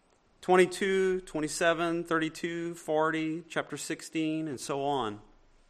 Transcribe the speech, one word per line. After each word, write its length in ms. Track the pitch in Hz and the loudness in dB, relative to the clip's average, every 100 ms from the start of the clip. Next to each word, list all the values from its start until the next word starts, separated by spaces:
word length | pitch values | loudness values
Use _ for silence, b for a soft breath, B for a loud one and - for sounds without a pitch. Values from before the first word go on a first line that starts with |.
| _ _ _ _ | _ _ _ _
twenty-two, 800 | - 185 180 180 196 190 190 185 | 4 6 6 4 0 2 2 0
twenty-seven, 840 | - 156 151 - 170 165 170 170 | -4 -4 -4 2 2 4 2 -2
thirty-two, 680 | 170 165 156 156 170 170 170 | 0 0 0 -4 -6 -4 -6
forty, 680 | 170 - 156 156 160 160 160 170 | -8 -2 2 2 2 -2 -6 -6
chapter 280 | 156 147 143 | -6 -6 -8
sixteen, 720 | - 160 - 165 156 160 156 | -6 -8 -6 -4 -2 -2 -4
and 120 | 123 | -6
so 240 | - 139 | -6 -4
on. 360 | 139 139 110 104 - _ _ _ | 0 0 -2 -6 -14 _ _ _